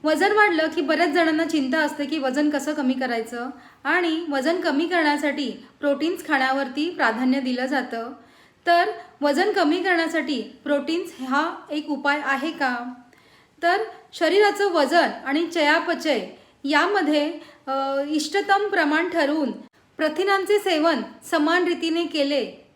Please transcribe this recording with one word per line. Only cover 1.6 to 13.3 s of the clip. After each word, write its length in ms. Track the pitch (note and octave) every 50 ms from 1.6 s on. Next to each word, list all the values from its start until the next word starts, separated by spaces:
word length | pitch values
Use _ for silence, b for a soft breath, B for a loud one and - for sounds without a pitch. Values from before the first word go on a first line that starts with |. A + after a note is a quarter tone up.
| C4+ B3+ D4 D#4+
असते 260 | D4+ C#4+ D4 - C#4+
की 140 | C#4 D#4 D#4+
वजन 320 | C4+ C4 B3+ D4 D4+ D4
कसं 240 | D4 C#4 C#4+ D4+ D4+
कमी 200 | D4+ C4+ B3+ C4
करायचं 560 | B3+ C4 A#3+ A#3+ A#3 A3 - A#3+ A#3+ A#3+ C4+ - B B B B B -
आणि 400 | C#4 D#4+ F4+ F4 E4 D#4+ E4 F4 D#4
वजन 320 | C#4+ C4+ B3+ D#4 F4 F#4
कमी 260 | E4 E4 C4+ C#4+ E4+
करण्यासाठी 640 | E4 F4+ E4+ D#4 D4 D4 D4 D4+ D4 C4+ D4+ C#4+ A3+ - B B B B _
प्रोटीन्स 480 | - C#4+ C#4 C4+ D#4 E4+ F#4+ - - D4+
खाण्यावरती 640 | D4+ C4+ C4 C4 C4+ C#4 C#4 B3+ B3 D4 D#4 F4
प्राधान्य 500 | F4 - C#4+ A3+ A3 A3+ C4 B3+ C4 C#4
दिलं 260 | B3+ B3+ B3+ B3 B3+
जातं. 460 | B3+ D4 C4 B3 - A#3 A3+ A3+ B3 D4 B B B B B B B B B _
तर 240 | E4+ F4 F4 F4+ G#4+ - B B B B _
वजन 320 | C#4+ C#4+ C#4 D4 F#4+ G#4
कमी 300 | G4+ G4 E4+ D4 E4 F4+
करण्यासाठी 600 | F4 F#4+ F4 E4 E4 D#4+ E4 D#4+ C4 D4+ D4 A#3 G#3+ - - - -
प्रोटीन्स 460 | C#4+ C#4+ C#4+ - - D#4+ F4 F#4+ - - - B3+ C4
हा 260 | C4 C#4+ D#4 F4 F4+ - - -
एक 200 | D4 D4+ D4 -
उपाय 300 | D4 C4 - C#4+ C#4+ D4+ -
आहे 260 | C4+ C#4 B3+ C4 E4
का? 420 | D4+ - C#4+ B3+ B3 A#3+ A#3+ B3+ B3+ - - _ b b b b